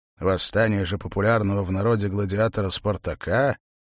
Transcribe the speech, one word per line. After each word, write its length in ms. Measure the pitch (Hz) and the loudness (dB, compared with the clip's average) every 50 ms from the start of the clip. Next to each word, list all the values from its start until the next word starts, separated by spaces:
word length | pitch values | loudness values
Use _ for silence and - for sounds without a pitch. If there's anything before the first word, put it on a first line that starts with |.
| _ _ _ - | _ _ _ -2
Восстание 640 | 78 92 95 87 - - - 107 113 110 104 101 95 | 0 0 0 2 0 0 2 2 2 4 2 0 0
же 120 | 87 101 - | -2 -4 -6
популярного 640 | - 101 - 101 98 110 117 113 104 98 101 101 98 | -6 -6 -2 0 2 2 2 2 2 0 0 -2 -2
в 80 | 87 | -2
народе 360 | 95 95 101 117 117 107 101 101 | -2 0 2 2 2 2 0 -2
гладиатора 640 | 95 104 104 95 95 101 110 113 - - 101 95 | -2 -2 -2 -2 0 2 0 0 0 0 -2 -2
Спартака 880 | - - - 104 101 90 - 92 80 - - - 92 120 139 139 113 - _ _ _ _ | -2 -2 -2 -4 -4 -4 -4 -8 -8 -6 -4 -2 0 2 2 0 -2 -4 _ _ _ _